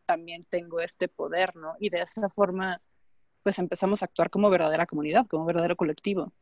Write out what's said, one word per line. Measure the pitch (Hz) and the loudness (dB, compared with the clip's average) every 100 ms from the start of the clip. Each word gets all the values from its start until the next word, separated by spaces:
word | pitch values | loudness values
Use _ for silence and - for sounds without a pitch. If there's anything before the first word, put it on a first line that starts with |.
| - | -2
también | 165 170 170 175 | -2 -4 -16 -6
tengo | 180 175 165 | -6 -4 -4
este | 170 - 180 | -4 -4 -4
poder", | - 165 165 185 165 | -4 -4 0 -2 -2
¿no? | 160 165 | -12 -6
Y | 202 | -4
de | 170 | -2
esa | 175 - 202 | -4 -4 -4
forma, | - 196 190 190 175 _ _ _ _ _ _ | 0 0 0 -4 -6 _ _ _ _ _ _
pues, | 202 - | -2 0
empezamos | 175 - 190 208 | -2 0 0 0
a | 180 | -2
actuar | - 165 | 0 0
como | 196 208 | 4 4
verdadera | 180 156 156 175 | 6 4 2 0
comunidad, | 151 151 190 233 | -2 2 2 2
como | 156 | 0
verdadero | 165 170 170 175 | 0 0 0 0
colectivo. | 165 156 202 190 - - | -2 -2 -2 -2 -4 -10